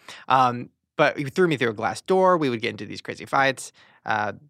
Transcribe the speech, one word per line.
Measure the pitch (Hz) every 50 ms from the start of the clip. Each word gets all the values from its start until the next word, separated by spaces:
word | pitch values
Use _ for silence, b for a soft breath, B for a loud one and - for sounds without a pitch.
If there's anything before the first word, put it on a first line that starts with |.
| B B B B B
Um, | B 127 135 131 123 120 120 127 - _ _ _ _ _
but | - 147 139 -
he | 156 143
threw | 131 - 190 185
me | 170 156
through | 117 135 117
a | 110
glass | 104 113 98 - -
door. | - - 185 190 185 185 180
We | 165 156 131
would | 120 110
get | 113 113
into | 107 104 107
these | 101 101 -
crazy | - - 107 - 80
fights. | - - 139 135 139 127 - - - b b b b b b b
Uh, | 110 110 104 107 104 101 - 147 _